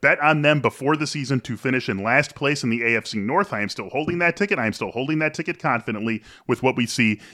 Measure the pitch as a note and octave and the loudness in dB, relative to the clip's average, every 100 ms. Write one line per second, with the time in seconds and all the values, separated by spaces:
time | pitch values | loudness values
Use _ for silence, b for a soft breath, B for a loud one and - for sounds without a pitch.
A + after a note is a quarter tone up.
0 | C#3+ F3+ D3 D#3 D3 D3 A#2 - C3 D3+ | 4 4 4 4 4 4 2 0 0 0
1 | D3+ D3+ B2+ C3+ - A2 C3+ B2+ B2 G2 | 0 -4 -2 -2 -2 -6 -2 -2 -2 -2
2 | G2+ B2+ C#3+ - C#3+ D3 B2+ A2+ A#2 A2+ | 2 2 2 -2 -2 0 -2 0 0 0
3 | - A2 G2+ D#3+ G3 A2+ G#2 - G2+ C3 | -2 -6 0 0 0 -2 -6 -6 -6 -4
4 | D#3 F3 F3 E3+ G3+ F#3+ A2+ G2+ G#2 A#2 | -4 0 0 0 -2 0 0 -2 -4 -4
5 | C3+ D#3 D#3 D3+ E3 E3 D#3+ A#2+ A2+ A2 | -2 0 0 -2 -6 -4 -2 -2 -2 -4
6 | A2+ A2 B B B B2 C3 C3 A#2 - | -4 -4 B B B 2 2 2 -2 2
7 | A2+ G#2 B | 2 2 B